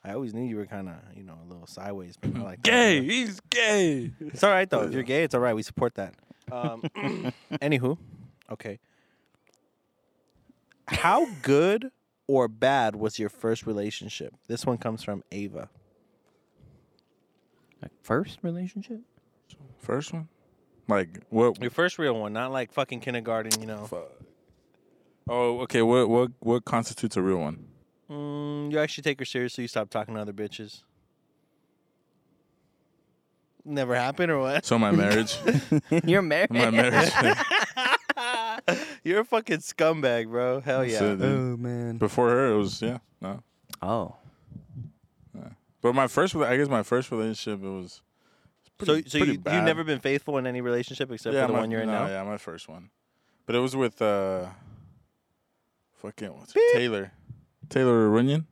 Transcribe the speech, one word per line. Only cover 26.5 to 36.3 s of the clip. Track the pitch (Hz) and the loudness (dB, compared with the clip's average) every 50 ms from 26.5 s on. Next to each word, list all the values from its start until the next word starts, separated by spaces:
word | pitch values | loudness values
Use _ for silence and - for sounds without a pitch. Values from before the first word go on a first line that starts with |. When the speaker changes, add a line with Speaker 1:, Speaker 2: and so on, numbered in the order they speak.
| 120 123 - | 0 0 0
Speaker 2:
constitutes | - - 113 117 - - - - 110 - | 0 -2 -2 -2 -4 -6 -6 -6 -4 -2
a | 98 | 0
real | 92 95 95 | 0 2 0
one? | 87 80 73 82 - - - _ _ _ _ _ _ _ - | 0 -2 -4 -6 -10 -16 -20 _ _ _ _ _ _ _ -16
Speaker 1:
Mm, | 147 147 147 147 147 147 147 147 147 147 147 147 | -12 -12 -10 -8 -8 -8 -8 -8 -8 -8 -6 -4
you | 151 151 | -2 -2
actually | 151 151 - - 139 | -2 -2 -4 -4 -4
take | 156 139 - | -4 -4 -4
her | 131 | -8
seriously. | - - 127 123 120 - - 120 | -6 -4 -4 -4 -4 -4 -8 -8
You | |
stop | 117 - 120 104 101 | -4 -4 -4 -4 -2
talking | - 113 104 110 113 | -4 -6 -6 -6 -8
to | 107 | -8
other | 107 104 101 | -8 -10 -8
bitches. | 101 107 101 - - 107 104 - - _ _ _ _ _ _ _ _ _ _ _ _ _ _ _ _ _ _ _ _ _ _ _ _ _ _ _ _ _ _ _ _ _ _ _ _ _ _ _ _ _ _ _ _ _ _ _ _ _ _ _ _ _ _ _ _ _ | -8 -10 -10 -10 -14 -16 -16 -18 -20 _ _ _ _ _ _ _ _ _ _ _ _ _ _ _ _ _ _ _ _ _ _ _ _ _ _ _ _ _ _ _ _ _ _ _ _ _ _ _ _ _ _ _ _ _ _ _ _ _ _ _ _ _ _ _ _ _
Never | 151 147 143 131 123 123 | -6 -2 -2 0 0 0
happened | 123 123 131 143 - 180 165 | 0 0 0 0 0 0 0
or | 156 139 | 2 0
what? | 131 131 139 156 - | 0 0 0 -2 0
Speaker 2:
So | - 120 | 2 4
my | 113 110 104 | 4 6 6
marriage. | 95 85 101 101 104 110 113 107 - - - 170 - 143 - - | 6 4 4 4 4 2 2 0 -4 0 0 2 2 2 2 4
Speaker 3:
<laughs> | 160 147 - - 160 170 160 | 2 2 4 4 2 2 4
You're | 160 180 202 | 4 4 4
married? | 190 156 | 4 2